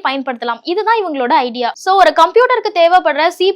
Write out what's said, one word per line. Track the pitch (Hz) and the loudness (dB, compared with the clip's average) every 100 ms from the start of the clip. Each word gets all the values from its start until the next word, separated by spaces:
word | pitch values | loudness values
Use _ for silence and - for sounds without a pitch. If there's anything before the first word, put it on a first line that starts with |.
| 285 | -4
பயன்படுத்தலாம். | 269 262 240 240 233 - | -6 -8 -8 -8 -8 -6
இதுதான் | 359 392 453 | -4 -2 -2
இவங்களோட | 359 277 247 311 247 | -2 -4 0 0 0
ஐடியா. | 240 233 - | -4 -6 -4
So, | 381 381 | 0 4
ஒரு | 330 320 | 4 4
கம்ப்யூட்டருக்கு | 339 427 494 480 440 381 | 2 4 2 0 -2 0
தேவைப்படுற | 339 359 320 285 330 339 | 2 4 0 0 -2 0
சி | 370 | -2